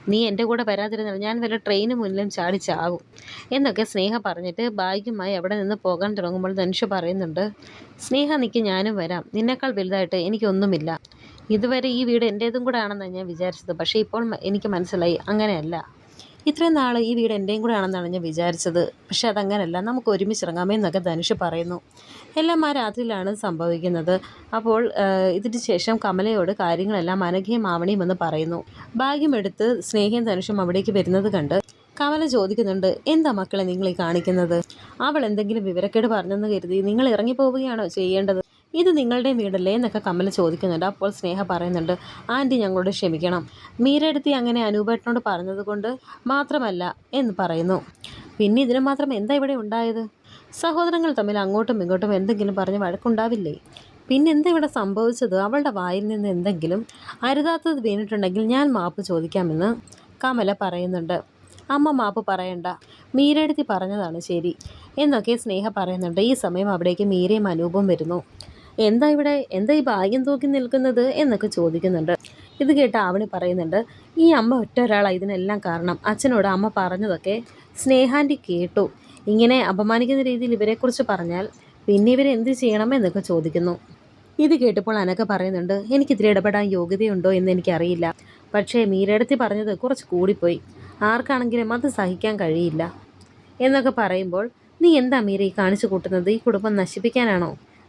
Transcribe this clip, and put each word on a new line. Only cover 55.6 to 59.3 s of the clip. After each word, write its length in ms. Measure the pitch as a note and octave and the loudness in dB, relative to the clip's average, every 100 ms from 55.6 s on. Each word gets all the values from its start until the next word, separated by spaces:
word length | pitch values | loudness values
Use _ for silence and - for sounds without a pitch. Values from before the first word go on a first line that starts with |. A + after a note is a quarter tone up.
| C#4+ | -2
വായിൽ 340 | G3 F3+ F#3+ G#3 | -2 -2 -2 -2
നിന്ന് 220 | G#3+ G3+ | -2 -2
എന്തെങ്കിലും 520 | F3 F#3+ E3+ E3 G3 A#3 - - - | 0 -2 -2 -2 -2 -6 -14 -20 -6
അരുതാത്തത് 580 | A#3+ C#4 D#4 E4 E4 C#4+ | -2 0 0 0 -2 -2
വീണിട്ടുണ്ടെങ്കിൽ 640 | A3 G3+ G#3 G#3+ F#3 G3 | -2 -2 -2 -2 -2 0
ഞാൻ 220 | A3 C4 C#4+ | 0 2 2
മാപ്പ് 280 | A3 F3 F#3+ | 0 -2 -4
ചോദിക്കാമെന്ന് 640 | F#3+ E3+ G3 | -4 -2 -2